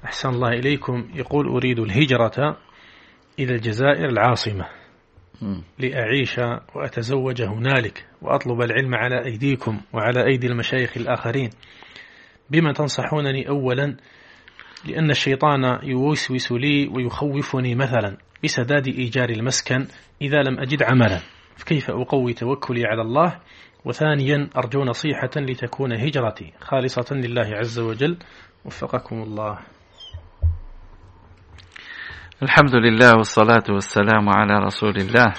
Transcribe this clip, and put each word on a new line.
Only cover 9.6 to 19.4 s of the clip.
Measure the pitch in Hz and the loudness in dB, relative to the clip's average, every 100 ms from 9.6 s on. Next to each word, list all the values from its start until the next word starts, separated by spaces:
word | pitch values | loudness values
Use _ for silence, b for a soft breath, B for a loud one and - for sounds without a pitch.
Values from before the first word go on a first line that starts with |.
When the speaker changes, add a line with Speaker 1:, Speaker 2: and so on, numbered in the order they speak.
| - 107 - | -2 -6 -6
Speaker 1:
وعلى | 113 110 123 117 | -2 0 2 2
أيدي | 131 120 | 2 0
المشايخ | 120 113 131 123 - | -4 -2 -2 -4 -4
الآخرين، | 117 123 117 127 123 - b b b b b b b b _ | -4 -4 -2 -4 -4 -8 b b b b b b b b _
بما | 151 160 | 2 2
تنصحونني؟ | 139 147 - 123 156 143 135 127 | 0 -2 -2 -2 -2 -2 -4 -2
أولا، | 143 127 123 143 131 b b b b b b b b - | -2 0 0 -2 -4 b b b b b b b b -10
لأن | - 160 | -2 0
الشيطان | 135 - 135 151 139 131 123 | 2 0 2 2 2 0 -2
يوسوس | - 127 139 147 - 127 - | -2 0 0 0 -2 -4 -4
لي | 120 139 143 143 | -2 0 0 0
ويخوفني | 123 123 113 147 139 143 135 127 120 | -4 -4 -4 -4 -4 -4 -2 -2 0
مثلا | 135 120 104 98 _ _ | 0 0 -2 -8 _ _
بسداد | 156 - 120 143 135 | -4 -2 0 0 0
إيجار | 131 123 131 123 | -4 -4 -2 -2
المسكن | 113 | -2